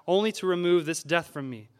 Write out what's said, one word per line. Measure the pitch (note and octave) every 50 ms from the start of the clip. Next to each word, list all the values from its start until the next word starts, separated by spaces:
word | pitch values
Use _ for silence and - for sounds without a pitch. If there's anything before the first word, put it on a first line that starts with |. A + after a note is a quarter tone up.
| _
only | - F3+ G3 G#3+ A3 G#3
to | - -
remove | F#3 F3+ F3 F3 F3 F3+ F3 D#3
this | D3+ E3 - -
death | C#3+ E3+ E3+ D#3+ -
from | - D3 C#3 C3
me." | B2 A2 G#2+ - _ _